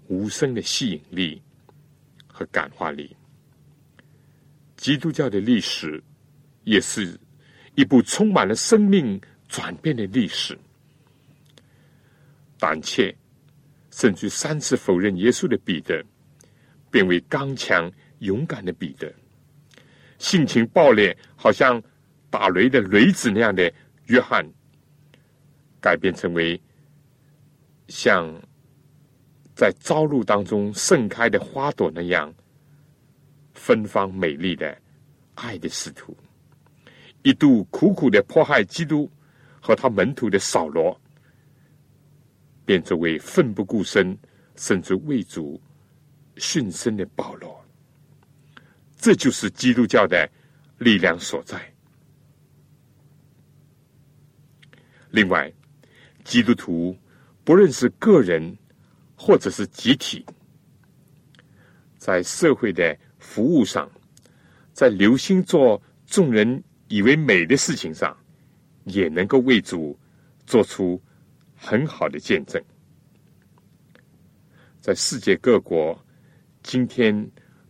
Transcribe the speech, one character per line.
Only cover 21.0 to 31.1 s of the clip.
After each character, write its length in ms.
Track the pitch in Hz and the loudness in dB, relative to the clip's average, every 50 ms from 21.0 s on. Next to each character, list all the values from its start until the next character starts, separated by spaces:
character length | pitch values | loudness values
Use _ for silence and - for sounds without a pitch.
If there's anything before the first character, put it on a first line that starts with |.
| 104 90 80 - - _ _ | 4 2 0 -4 -12 _ _
好 160 | - - 110 | -2 2 2
像 320 | 101 - 143 127 123 113 - _ _ _ _ _ _ _ _ _ | 2 4 4 2 2 0 -4 _ _ _ _ _ _ _ _ _
打 180 | - 104 101 95 | -4 0 0 2
雷 180 | 87 90 113 131 | 2 2 2 4
的 120 | 131 123 | 2 2
雷 300 | 101 92 104 101 139 196 | 2 2 4 6 6 6
子 220 | 180 - - 117 | 4 2 0 0
那 80 | 98 107 | 0 2
样 120 | 117 107 | 0 2
的 220 | 98 92 87 85 - _ _ _ _ _ _ | 2 2 0 0 -2 _ _ _ _ _ _
约 140 | - 117 123 | 0 2 2
翰， 280 | - - 123 98 78 80 - _ _ _ _ _ _ _ _ _ _ _ _ _ _ _ _ _ _ _ _ _ _ _ _ _ | 2 2 0 -4 -4 -4 -12 _ _ _ _ _ _ _ _ _ _ _ _ _ _ _ _ _ _ _ _ _ _ _ _ _
改 160 | - 92 85 | -2 -2 0
变 180 | 82 - 92 85 | 0 -2 -4 -4
成 200 | - - 90 85 | -4 -6 -4 -2
为 280 | 85 82 82 85 - _ _ _ _ _ _ _ _ _ _ _ _ _ _ _ _ _ _ _ _ _ _ _ _ _ - | -2 -2 -2 -4 -6 _ _ _ _ _ _ _ _ _ _ _ _ _ _ _ _ _ _ _ _ _ _ _ _ _ -18
像 440 | - - - 120 98 90 82 80 80 82 - _ _ _ _ _ _ _ _ _ _ _ _ _ _ _ _ _ _ _ _ _ _ | -8 -2 0 2 2 2 0 -4 -10 -18 -20 _ _ _ _ _ _ _ _ _ _ _ _ _ _ _ _ _ _ _ _ _ _
在 160 | - 120 98 - - | 0 0 0 0 -2
朝 240 | - - 156 156 156 | -4 -2 0 0 0
露 180 | 147 143 123 | 0 0 -2
当 220 | 104 - 107 104 101 | 0 0 0 -2 -2
中 280 | - 107 104 101 104 | -2 -4 -4 -4 -4
盛 360 | 104 - - - 190 143 110 | -6 -4 0 2 2 2 2
开 200 | 95 | 0